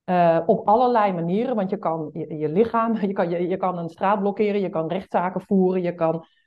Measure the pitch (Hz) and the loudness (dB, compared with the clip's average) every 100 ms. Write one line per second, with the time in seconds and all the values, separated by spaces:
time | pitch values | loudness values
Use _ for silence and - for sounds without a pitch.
0 | - 180 170 165 165 180 - 226 247 233 | -2 2 4 4 2 0 4 4 4 4
1 | 208 175 165 202 254 220 190 196 170 165 | 2 0 -2 0 0 -2 -2 -2 -2 -4
2 | 151 156 151 156 147 175 233 226 226 214 | -6 -8 -8 -4 -2 2 2 0 0 0
3 | 196 202 175 170 175 185 185 175 165 - | -2 -2 -2 -2 -2 -2 -2 -4 -8 -2
4 | 190 208 202 196 208 202 180 160 160 185 | 0 0 0 0 0 0 -2 -2 -4 -4
5 | - 196 180 190 - 196 185 185 175 170 | -4 -2 -2 -4 0 2 2 2 -2 -2
6 | 165 165 - _ | 0 -2 -6 _